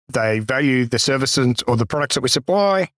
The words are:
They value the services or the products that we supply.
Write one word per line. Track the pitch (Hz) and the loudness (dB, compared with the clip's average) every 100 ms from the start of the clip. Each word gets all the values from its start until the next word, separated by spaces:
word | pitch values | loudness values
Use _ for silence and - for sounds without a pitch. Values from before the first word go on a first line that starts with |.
| - | -6
They | 127 110 110 | -2 0 0
value | 107 131 143 127 | -2 0 2 2
the | 117 120 | 0 0
services | - 135 135 143 123 117 - | 0 0 0 2 0 0 -2
or | 117 | -2
the | 110 | 0
products | 147 143 135 | -2 -2 -2
that | |
we | 123 | 0
supply. | 139 131 196 202 190 175 | -2 0 0 2 0 -2